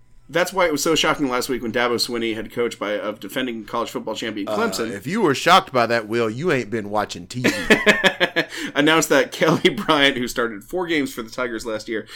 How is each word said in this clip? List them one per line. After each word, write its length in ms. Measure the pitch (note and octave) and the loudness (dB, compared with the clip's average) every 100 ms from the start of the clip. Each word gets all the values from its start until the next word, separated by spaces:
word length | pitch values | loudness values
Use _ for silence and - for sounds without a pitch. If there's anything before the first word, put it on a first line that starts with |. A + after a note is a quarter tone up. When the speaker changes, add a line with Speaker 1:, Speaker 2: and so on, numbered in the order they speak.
| - - - | -20 -20 -4
Speaker 1:
that's 240 | D#3+ F3+ | -2 0
why 140 | F#3+ F3 | 2 2
it 60 | |
was 100 | C#3+ | 2
so 120 | E3+ D#3 | 2 4
shocking 320 | E3 D3 C3+ | 2 2 0
last 200 | B2 B2+ | 0 -2
week 140 | B2 | -2
when 80 | A#2 | -2
Dabo 220 | A#2+ A#2+ | 0 2
Swinney, 400 | A#2 - A#2+ A2+ | 0 -2 -2 -2
head 160 | A2 A2 | -4 -6
coach 260 | B2 A#2 - | -2 -2 -2
by, 120 | G2+ | -4
of 280 | G2+ G2+ G#2+ | -4 -4 -6
defending 440 | - C3 B2+ A2+ | -6 -6 -4 -6
college 260 | G#2 A#2 G#2+ | -6 -4 -4
football 240 | B2+ A#2 B2+ | -6 -6 -6
champion 320 | A#2 G#2 G#2+ | -6 -6 -2
Speaker 2:
Uh, 80 | G#2+ | -2
Speaker 1:
Clemson, 340 | A3+ - A2+ | -2 -2 -6
Speaker 2:
if 160 | G2+ C3+ | -6 -4
you 140 | G#3+ | 0
were 140 | E3+ B2 | 2 2
shocked 360 | E3 F#3 - | 4 4 4
by 140 | B2 A#2 | 0 2
that, 220 | A#2 G#2+ | 0 0
Will, 200 | A#2 A2+ | 0 0
you 220 | A#2+ F3+ | -2 0
ain't 180 | C3+ G#2 | 0 -2
been 200 | A2 G2+ | -6 -2
watching 360 | G#2 G2 G2 F2 | -2 -2 -6 -10
T 140 | B2+ | -2
V. 60 | B2 | -2
Speaker 1:
<laughs> 1300 | - - - G#3+ - - - F3 E3 - - D4 | 0 2 4 4 4 2 0 -2 0 -4 -6 -4
announced 340 | C#3 D3+ E3+ - | 2 4 4 4
that 220 | C#3+ B2 | 4 2
Kelly 380 | - E3 E3 F3+ | 2 2 4 2
Bryant, 460 | A#2+ D#3+ D3+ C#3 B2 | 2 2 4 4 2
who 100 | A#2+ | -2
started 360 | - A#2 G2+ | -2 -2 -4
four 220 | - F3+ F3 | -6 -4 0
games 280 | D#3 C3+ | 0 -2
for 80 | B2 | -6
the 80 | G#2+ | -10
Tigers 340 | - B2+ A2+ | -6 -6 -6
last 240 | A#2+ G#2+ A#2+ | -6 -6 -4
year, 180 | A2 G#2+ | -6 -8